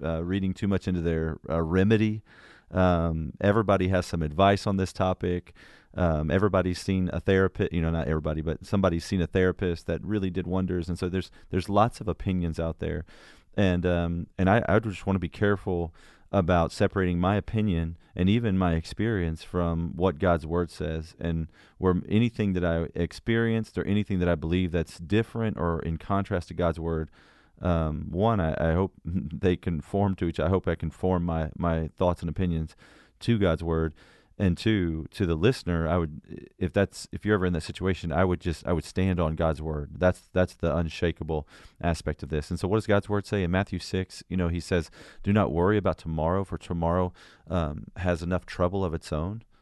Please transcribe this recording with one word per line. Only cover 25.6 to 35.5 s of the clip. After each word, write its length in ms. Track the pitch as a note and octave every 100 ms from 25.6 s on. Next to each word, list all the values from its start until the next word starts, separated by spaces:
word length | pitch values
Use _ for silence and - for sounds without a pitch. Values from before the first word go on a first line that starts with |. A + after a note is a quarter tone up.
| E2+ E2
in 160 | - D#2+
contrast 520 | - G2 G2 F#2 -
to 40 |
God's 260 | E2 F2 E2
word, 300 | E2 D#2+ D#2 - - _ _ _
um, 460 | F2+ E2+ D#2+ D2+ E2+
one, 300 | E2+ A2 A2
I, 320 | D#2+ - E2
I 20 |
hope 200 | E2 F#2+ -
<laughs> 60 | -
they 500 | F2 - - F#2+ F2
conform 600 | - D#2+ - G2+ G2+ F#2+
to 120 | F2
each, 120 | E2
I 100 | D#2
hope 180 | F#2+ F#2
I 80 | E2
conform 480 | E2 - F#2 F2+
my, 260 | E2+ E2 D#2 -
my 320 | E2+ D#2+ D#2 -
thoughts 240 | F2+ F2
and 80 | E2
opinions 460 | E2 F#2 E2 D#2+ - - - _ _
to 160 | - A#2
God's 260 | F#2+ D#2+
word. 300 | E2 D#2+ D#2+ - - _ _ -
And 160 | G2 E2+
two, 480 | A2 G#2+ F2 D#2+ D2+
to 140 | - F#2+
the 100 | D#2+
listener, 500 | G2+